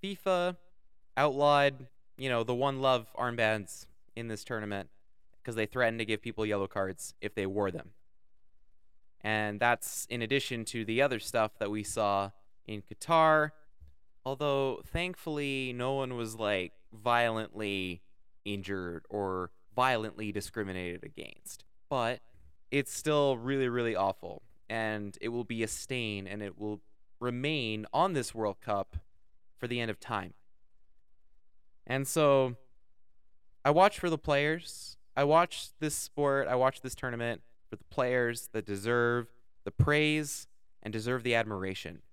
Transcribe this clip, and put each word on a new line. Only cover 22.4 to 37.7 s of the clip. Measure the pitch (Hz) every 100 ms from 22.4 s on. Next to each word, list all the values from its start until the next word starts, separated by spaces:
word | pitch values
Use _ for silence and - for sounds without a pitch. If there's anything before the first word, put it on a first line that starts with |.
| - - -
it's | 143 135
still | - 156 151 143 127
really, | 120 139 127
really | 120 117 98
awful, | 98 95 87 - - - -
and | 110 110 107 104 92
it | 110
will | 120
be | 113 117
a | 110
stain, | - - 127 113 101 98
and | 104
it | 101 92
will | 107 104 - - - -
remain | 123 123 139 151 117 107 107
on | 139 185
this | 160 120
World | 113 107 95
Cup | - 104 98 - - - - - - -
for | 123
the | 120
end | 113
of | 101
time. | - 110 92 - - - - - - - - - - - - - - - -
And | 131 135
so, | - 151 139 131 123 - - - - - - - - - - 139
I |
watch | 151 196 -
for | 175
the | 160
players. | - 143 147 160 170 - - - - -
I | 143
watch | 160 175 - - -
this | 156
sport, | 143 - - 143 139 135
I | 127
watch | 131 -
this | 131 -
tournament | 127 120 117 113 - -
for | -